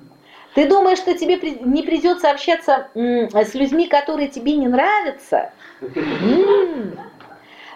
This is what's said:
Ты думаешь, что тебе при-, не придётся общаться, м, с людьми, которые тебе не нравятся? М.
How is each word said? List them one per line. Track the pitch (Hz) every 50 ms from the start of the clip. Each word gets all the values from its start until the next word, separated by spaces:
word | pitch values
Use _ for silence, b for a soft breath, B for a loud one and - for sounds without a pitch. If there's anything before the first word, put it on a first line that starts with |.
| - - _ _ B B B B B B -
Ты | - 311 277
думаешь, | 392 392 381 370 370 370
что | - 359 339
тебе | - 320 339 359 359
при-, | - 320 269 226
не | 247 247 277 311 311
придётся | 339 330 294 285 359 359 349 - 285
общаться, | 277 285 - 349 330 330 - 311 269 262 - - -
м, | 220 240 240 240 240 226 - -
с | 208 214 208 -
людьми, | 262 277 269 294 330 339 330
которые | 294 285 285 320 311 294 285 277
тебе | - 269 233 285 302
не | 294 262 247
нравятся? | 247 262 311 392 427 415 359 285 - - - - - 120 - - - B B B B B
М. | - - - 320 311 302 - - 180 220 269 349 392 403 403 403 370 339 320 262 208 175 - - - - - - - - - - B B B B B B B